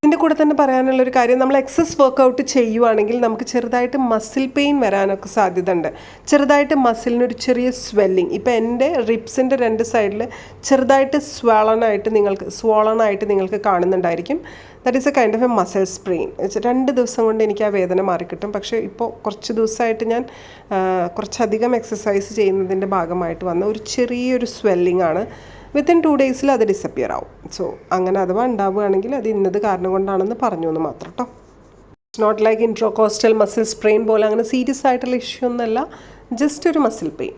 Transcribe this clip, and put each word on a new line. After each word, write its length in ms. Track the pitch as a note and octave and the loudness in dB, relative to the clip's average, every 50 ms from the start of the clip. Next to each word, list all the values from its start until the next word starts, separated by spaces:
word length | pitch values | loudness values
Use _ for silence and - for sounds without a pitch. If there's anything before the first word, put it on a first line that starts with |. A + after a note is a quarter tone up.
| - | 4
ഇതിൻ്റെ 140 | D4 D#4+ D#4 E4 | 4 2 4 2
കൂടെ 120 | D#4+ D4+ D4+ | 0 2 2
തന്നെ 160 | D#4 D4+ D4+ C#4 | 2 2 4 2
പറയാനുള്ളൊരു 540 | D4 C4+ C4 B3+ B3+ C4 C4 C4 B3+ B3 B3+ | 2 2 2 2 2 2 2 2 2 2 2
കാര്യം, 220 | C4 A#3+ A#3+ B3+ B3+ C4 | 2 4 4 4 2 2
നമ്മൾ 140 | C4 C#4 | 2 2
എക്സസ് 440 | C#4 C4 C4+ - - E4 D#4 - - | 2 0 0 0 0 0 0 2 4
വർക്കൗട്ട് 420 | C#4 C4+ C4+ - C4+ B3+ B3+ B3+ C#4 | 2 2 4 4 4 4 4 2 -4
ചെയ്യുവാണെങ്കിൽ 760 | - - C4 A#3+ A3+ A3 A3+ A#3+ A#3 A3 G#3 G#3 G#3 A#3 B3 A#3+ | 0 2 2 2 2 2 2 4 4 4 2 2 0 0 0 0
നമുക്ക് 220 | A3+ A3 G#3+ - - - | 0 0 -2 -6 -4 -4
ചെറുതായിട്ട് 440 | B3 A#3+ A#3 A#3 B3 B3 B3 B3+ C#4 C4 A#3+ | -4 -2 0 0 0 -2 0 0 0 0 2
മസിൽ 340 | A3+ A3 A3 - - C4+ C4+ C4 - | 0 0 -2 -2 -2 -2 -4 -2 0
പെയിൻ 240 | D4 C#4+ C#4+ C#4+ C#4+ B3 | 0 2 2 2 2 2
വരാനൊക്കെ 440 | G#3 F#3+ G3 G3 G3 G3 F#3+ - G3 - | 2 2 2 0 0 -2 -4 -6 -6 0
സാധ്യതയുണ്ട്. 520 | A#3 G#3 F#3 F3 F#3 F3 F#3+ F#3 E3+ D#3 D3+ - - - - - - - | 0 0 2 0 -2 0 0 0 0 0 -4 -6 -8 -18 -20 -20 -18 -2
ചെറുതായിട്ട് 480 | - - C#4+ C#4 B3+ C#4+ C#4+ D4 C#4 D#4 | 2 2 4 4 4 4 4 4 2 2
മസിലിനൊരു 640 | C#4+ C4 A#3+ A3+ A3+ - B3+ A#3+ A#3+ B3 B3 A#3 - - | 2 2 2 2 0 -2 -2 0 0 0 0 -2 -4 0
ചെറിയ 260 | - B3 B3 B3 B3+ | 0 0 2 2 -2
സ്വെല്ലിങ്, 640 | B3 B3 - - - G3+ G#3 F#3+ F#3+ F#3 F3 E3+ F3 - | -2 -2 -4 -2 2 2 2 4 2 2 0 0 -2 -2
ഇപ്പം 140 | - B3+ A#3+ A3+ | 0 0 0 2
എൻ്റെ 280 | A3+ A3+ A#3+ A#3+ C4 D4 F4 C#4 A#3 G#3+ | 0 0 0 0 0 0 0 0 0 0
റിബ്സിൻ്റെ 460 | A#3 A3 A3+ - - - C4 C4 C4+ | -2 -2 -2 -6 -2 -2 0 0 2
രണ്ട് 260 | C4 B3 A3+ A3 G#3+ A3+ - - | 0 0 0 0 0 -2 0 0
സൈഡിൽ 360 | A#3 G#3+ G3 G3+ G#3 A#3 B3 - - - - - - - - | 0 0 0 -2 -4 -6 -8 -8 -16 -18 -20 -20 -12 0 2
ചെറുതായിട്ട് 480 | C#4 C4+ C4 A#3+ C4+ C4+ C4+ C4+ C#4 | 2 2 4 4 4 4 4 2 0
swollen 680 | D4 C#4+ - - - - A#3 A3 G#3+ G#3+ A3 A3 A3+ A#3 A3+ | -2 -2 -4 -12 -2 2 4 4 4 4 4 2 2 2 2
ആയിട്ട് 260 | G#3 G3 G3 A3 A3 | 0 0 -2 0 2
നിങ്ങൾക്ക്, 280 | G#3+ G3+ G3+ G3 G3 F#3+ - - - | 2 2 2 0 -4 -6 -10 -10 -4
swollen 440 | - A3+ G#3+ G#3+ G#3+ A3 A3 A3 A3+ | 0 2 2 4 4 2 2 2 2
ആയിട്ട് 240 | G#3+ G3+ G3 G#3+ G3+ | 2 0 -2 -2 0
നിങ്ങൾക്ക് 300 | G3+ G3 F#3+ F#3 G3+ G#3 G#3 G#3+ | 0 0 0 -2 -4 -2 0 0
കാണുന്നുണ്ടായിരിക്കും. 720 | F#3+ F3 F3+ F#3 F#3+ F#3 F3+ E3+ E3+ E3+ E3+ - C4+ E4 - - - - - - - - - | 0 2 2 0 0 0 0 -2 -2 -2 -4 -4 -6 -6 -6 -12 -20 -20 -20 -20 -20 -6 -4
That 120 | B3+ B3 C4+ | -2 -2 0
is 60 | B3+ D4 | 0 2
a 40 | C#4 C4+ | 2 2
kind 160 | A#3+ G#3+ G#3+ | 2 2 2
of 60 | A3+ B3 B3 | 0 0 2
a 20 | A#3+ G#3 | 2 0
muscle 300 | F#3+ G3 - G3+ F#3+ F#3 - | 0 0 0 -2 -2 -2 -2
sprain. 320 | - - G3 F3+ E3 A2+ - | -8 -4 -4 -4 -2 -4 -6
എന്നുവെച്ചാൽ 340 | - - - F#3+ G3 G#3+ G3+ A#3+ | -6 -6 -6 -4 -4 -4 -2 0
രണ്ട് 220 | B3 B3+ C4 C4 C4+ | 0 0 0 0 0
ദിവസം 320 | B3 B3 A#3 - - A3+ A3 | 0 0 -2 0 0 0 0
കൊണ്ട് 160 | A3 A3 A3 | 2 2 0
എനിക്ക് 200 | G#3+ G3+ G3+ A3 | 0 0 0 -2
ആ 40 | G#3 G3+ G3 | 0 0 0
വേദന 220 | F#3 F3 F3+ F#3 F#3+ G3 | 0 0 0 0 0 0
മാറിക്കിട്ടും. 420 | F3+ E3+ F3+ F3 - - - G#3 G3+ | -2 -2 -4 -8 -10 -10 -8 -8 -8
പക്ഷേ 240 | G3+ G3+ - - A3+ - G3 | -8 -8 -4 -4 -4 -4 -6
ഇപ്പോൾ 200 | G3 - A#3 A3+ - - - | -6 -6 -6 -6 -6 -6 -8
കുറച്ച് 280 | A3 G#3 - - - A#3 A3 | -8 -8 -8 -8 -6 -2 0
ദിവസമായിട്ട് 460 | A3+ A3 A3 - A#3+ A3+ A3+ A3+ A#3 | 0 0 0 -2 -2 -2 0 -2 -2
ഞാൻ, 200 | A3 A3+ A#3+ B3+ - - - - - - - - - G#3 | -2 -2 -4 -4 -8 -14 -20 -20 -20 -20 -20 -12 -6 -4
ആ, 300 | F#3+ F#3 F#3 F#3 F#3 F3 F3 F3 | -2 0 0 0 0 -2 -2 -4
കുറച്ചധികം 600 | - G#3+ G#3 - - A#3+ G#3+ G3+ A3 A3+ A#3+ B3 | -8 -8 -8 -4 -2 -2 -2 0 0 0 0 0
എക്സർസൈസ് 580 | A3+ A3+ - A3+ G3+ - A3 G3+ G3 G3+ - G#3+ | -2 -2 -6 -10 -6 -4 -2 -2 -2 -2 -4 -2
ചെയ്യുന്നതിൻ്റെ 520 | A3+ G#3 F#3+ F#3+ G3 F#3+ F3+ F#3+ F#3+ G3 G3 G3 | 0 0 2 2 0 -2 -2 -2 -2 -2 -2 -2
ഭാഗമായിട്ട് 480 | F#3+ E3+ D#3+ F3 F3+ F3+ E3 E3 D#3+ F3+ | -2 -2 -2 -4 -4 -4 -4 -6 -6 -6
വന്ന 200 | F#3 E3+ F3 G3 G#3 G#3+ | -4 -2 -2 -2 -2 -4
ഒരു 60 | G#3+ | -6
ചെറിയൊരു 680 | G#3+ - - - B3 A#3+ A#3+ A#3+ B3 B3+ B3+ B3 A#3+ A3+ - | -8 -8 -2 -2 -2 -2 -2 -4 -2 -2 -2 -2 -2 -4 -8
സ്വെല്ലിംഗ് 480 | - - G#3+ F#3 F3 F3+ F#3 F3 F#3 F#3 E3 | -2 0 0 2 2 2 2 2 2 2 2
ആണ്. 160 | D#3 F3 G#3+ - - - - - - - - - - | 0 0 -4 -6 -10 -18 -20 -20 -20 -20 -20 -4 -4
Within 220 | C#4+ D4 D#4+ F4 E4+ D#4+ | 0 2 4 4 4 4
two 100 | D#4+ D4 C4+ C#4 | 4 4 4 2
days-ിൽ 280 | C4 B3+ C4 - C#4 C4+ | 2 0 0 2 2 2
അത് 120 | A#3+ A3+ G#3+ | 2 2 2
ഡിസപ്പിയർ 440 | G3 - - D3+ - - B2 G2+ C2 | 0 -2 -4 -8 -6 -4 -4 -4 -4
ആവും. 180 | B1+ - - - - - - - | -6 -8 -12 -18 -20 -18 -16 -10
So 80 | - F#3 - - - - - - | -8 -8 -8 -8 -12 -6 -4 -2
അങ്ങനെ 280 | F#3 F#3 F#3 F#3+ G3 F#3+ | -2 0 0 0 0 0
അഥവാ 180 | F3+ F#3 G#3 A#3+ B3+ | 0 0 0 0 0
ഉണ്ടാവുകയാണെങ്കിൽ 640 | A#3+ G3+ G3+ G3 F#3+ G#3 G#3 G3+ F#3+ F#3+ G3 A#3 C#4 | 0 0 -2 -2 0 -2 0 0 0 0 -2 -2 -4
അത് 140 | C4+ G#3+ A3 | -4 -2 -2
ഇന്നത് 340 | A3 G3+ G3 F#3+ F3+ G#3 G#3 | 0 0 0 0 0 0 -2
കാരണം 280 | G#3+ F#3+ F3 F3+ F#3 F#3 | -2 -2 -2 -2 -2 0
കൊണ്ടാണെന്ന് 420 | F#3+ G3 G3 G3 F#3 F#3+ G3+ A#3+ A3+ - | 0 0 0 0 -2 0 -2 -2 -2 -2
പറഞ്ഞു 260 | A#3 G3 E3 E3 E3 | -2 -2 -2 -4 -4
എന്ന് 120 | D#3+ E3 | -2 -2
മാത്രം 300 | D#3+ D3+ C3+ - - D#3+ - - | -4 -4 -6 -8 -16 -18 -10 -10
ട്ടോ. 60 | B3 A#3+ - - - - - - - - - - - - - _ _ | -10 -10 -10 -20 -20 -20 -20 -20 -20 -20 -20 -20 -20 -20 -20 _ _
It's 160 | _ - - A3 | _ -6 -2 0
not 140 | G#3 G#3+ G#3+ G#3+ | 0 2 2 2
like 140 | A3 A3 A3 A#3 A3+ | 2 2 2 0 -2
intercostal 680 | A3 - A3+ G#3+ A3 - A3 G#3+ G#3+ - - A3+ A3 A3 | 0 0 -2 -2 2 2 0 0 2 2 2 2 4 4
muscle 260 | G#3+ G3+ G#3 A#3 A3 A3 - | 2 2 2 -2 -2 -2 -4
sprain 340 | - - G#3+ A3 A3 A#3 G#3+ | 0 2 2 2 2 2 2
പോലെ 160 | A3 G#3+ G#3+ | 2 2 2
അങ്ങനെ 160 | G#3+ G#3+ A3+ A3+ A3+ - | 2 2 0 -2 0 -2
സീരിയസ് 340 | B3+ B3+ B3+ C4+ C4+ - | -2 0 -2 -4 0 2
ആയിട്ടുള്ള 300 | C4+ B3+ B3 B3 B3 B3+ | 0 0 2 0 -2 -4
ഇഷ്യൂ 320 | B3 B3 - - - B3+ B3 | -4 -4 -6 -10 -4 -4 -4
ഒന്നുമല്ല. 320 | A#3+ A#3+ A#3+ A3+ A3 A#3+ D4 E4 - - - - - - - - B3 A3 | -2 -2 -2 -2 -2 -2 -4 -6 -10 -20 -20 -20 -20 -20 -12 -10 -4 -2
Just 300 | C#4 D4 D4 - - F4 | 0 -2 -2 0 0 0
ഒരു 80 | D#4 D#4 C#4+ | 2 2 0
മസിൽ 220 | A3+ - - F3 D#3 - - | 0 0 -2 -8 -8 -8 -8
പെയിൻ. 140 | C3 - - | -10 -10 -10